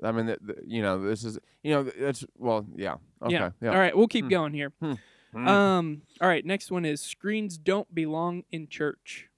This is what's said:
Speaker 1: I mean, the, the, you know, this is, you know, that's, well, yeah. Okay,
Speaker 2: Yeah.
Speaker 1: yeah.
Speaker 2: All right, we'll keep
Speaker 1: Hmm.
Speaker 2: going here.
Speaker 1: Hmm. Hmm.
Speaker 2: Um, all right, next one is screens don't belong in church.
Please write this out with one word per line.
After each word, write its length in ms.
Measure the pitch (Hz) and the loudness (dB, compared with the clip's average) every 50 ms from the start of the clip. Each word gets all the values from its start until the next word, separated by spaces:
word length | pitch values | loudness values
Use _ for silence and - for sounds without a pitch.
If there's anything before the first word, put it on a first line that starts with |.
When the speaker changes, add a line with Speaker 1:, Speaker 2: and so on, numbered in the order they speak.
| - | -2
Speaker 1:
I 80 | 113 113 | -2 0
mean, 140 | 113 113 | 0 0
the, 120 | 113 107 - | 0 -2 -4
the, 160 | - 101 - - - | -6 -10 -10 -10 -8
you 160 | - 113 117 104 | -6 -4 0 0
know, 180 | 98 92 92 | 2 2 2
this 220 | 95 101 110 104 117 | 0 -2 -2 -2 -4
is, 140 | 113 107 - _ _ _ _ - | -8 -10 -10 _ _ _ _ -2
you 100 | 147 151 | 0 2
know, 100 | 143 139 | 2 2
that's, 400 | 127 - 87 131 139 127 117 139 - _ - | -2 -4 -4 -2 -2 -2 -4 -8 -16 _ -4
well, 280 | 120 120 110 107 104 98 - | -2 0 0 0 -2 -6 -10
yeah. 220 | - 98 92 67 78 - _ _ - - | -6 -6 -6 -6 -8 -12 _ _ -6 -2
Okay, 100 | 120 170 | 0 0
Speaker 2:
Yeah. 160 | 160 98 90 - - | 0 0 -2 -6 -4
Speaker 1:
yeah. 100 | 113 117 | -2 0
Speaker 2:
All 80 | 170 190 | 4 4
right, 180 | 190 180 - | 4 4 6
we'll 120 | 190 226 220 | 6 6 6
keep 160 | - 233 - | 4 0 0
Speaker 1:
Hmm. 60 | - | 2
Speaker 2:
going 220 | 190 180 156 147 151 | 2 0 0 -2 -4
here. 180 | 147 143 139 - - | -6 -6 -8 -8 -6
Speaker 1:
Hmm. 120 | 165 156 135 107 - - _ _ _ _ - | -4 -4 -4 -4 -6 -16 _ _ _ _ -8
Hmm. 160 | 113 123 180 | -2 2 4
Speaker 2:
Um, 540 | 196 202 202 196 190 180 165 160 151 147 - _ _ - | 6 6 6 6 4 4 2 0 -4 -8 -10 _ _ 0
all 80 | 175 180 | 2 4
right, 160 | 170 151 - | 4 2 0
next 260 | 160 196 202 - - | -2 -4 -4 -4 -4
one 140 | 185 180 170 | -4 -2 0
is 160 | 156 147 147 | -2 -2 -4
screens 580 | - - - _ - 202 214 220 214 196 170 160 | -6 -10 -12 _ -4 -2 -2 -2 -2 -4 -6 -4
don't 340 | 151 185 190 208 208 - 175 | 0 2 2 2 0 -4 -4
belong 500 | 165 160 156 156 160 170 175 175 180 - - | -4 -2 -2 -2 -2 -2 -2 -4 -6 -10 -10
in 180 | - 160 156 - | -10 -10 -10 -10
church. 600 | - - 156 147 - _ _ - - - - _ _ | -6 -4 -4 -4 -4 _ _ -18 -18 -18 -18 _ _